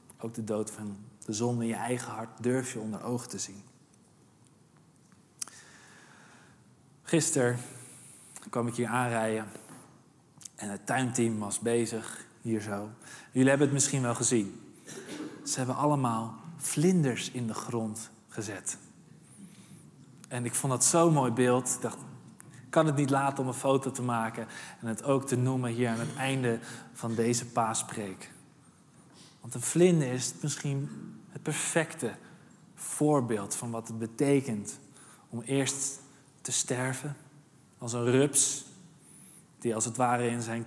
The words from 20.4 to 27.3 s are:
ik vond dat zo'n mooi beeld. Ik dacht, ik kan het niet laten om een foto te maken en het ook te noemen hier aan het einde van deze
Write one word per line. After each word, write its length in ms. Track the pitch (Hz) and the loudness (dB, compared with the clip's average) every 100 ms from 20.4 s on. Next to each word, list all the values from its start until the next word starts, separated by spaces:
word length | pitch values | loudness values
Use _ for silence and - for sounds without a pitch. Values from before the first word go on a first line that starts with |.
| 120 | -2
ik 100 | - | 0
vond 180 | 139 | 0
dat 120 | 123 - | 2 4
zo'n 280 | 170 165 | 6 6
mooi 180 | 147 127 | 6 4
beeld. 420 | 117 127 123 127 - | 4 4 4 2 -2
Ik 60 | |
dacht, 160 | 113 - - - - - | -4 -8 -14 -18 -20 -20
ik 300 | - - - | -20 -20 0
kan 160 | 165 156 | 2 4
het 100 | 139 | 4
niet 140 | 139 | 4
laten 340 | 135 139 139 | 4 2 0
om 40 | 127 | -2
een 60 | |
foto 380 | 117 139 135 131 | 0 4 4 2
te 100 | - | -4
maken 460 | 123 117 113 110 110 - - - | 0 0 -2 -4 -10 -10 -14 -8
en 60 | 113 | -6
het 160 | 110 | -2
ook 240 | 143 135 135 | 2 2 2
te 80 | 123 | 2
noemen 360 | 127 131 123 | 2 2 0
hier 180 | 117 123 | 0 0
aan 100 | 113 | 0
het 160 | 117 127 | -4 -2
einde 440 | 131 135 123 113 - - - | 0 2 2 0 -4 -16 -16
van 220 | - 117 113 | -8 -2 2
deze 300 | 117 | 2